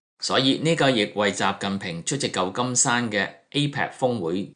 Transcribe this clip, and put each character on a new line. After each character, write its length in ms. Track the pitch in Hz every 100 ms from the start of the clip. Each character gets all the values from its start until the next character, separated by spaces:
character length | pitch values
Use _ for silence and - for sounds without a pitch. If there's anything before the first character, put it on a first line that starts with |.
| _ _
所 180 | - 101
以 200 | 135 131
呢 180 | 156 165
個 140 | 143
亦 160 | 123 101 98
為 160 | 104
習 260 | 98 101 101
近 220 | 101 98
平 240 | 95 85
出 140 | 82 -
席 100 | 131
舊 240 | - 92
金 240 | 101 127 123
山 340 | 135 120 120
嘅 160 | 104 98 - _
A 180 | 147 147
pec 240 | 143 95
峰 260 | - 127 117
會 320 | 82 90 101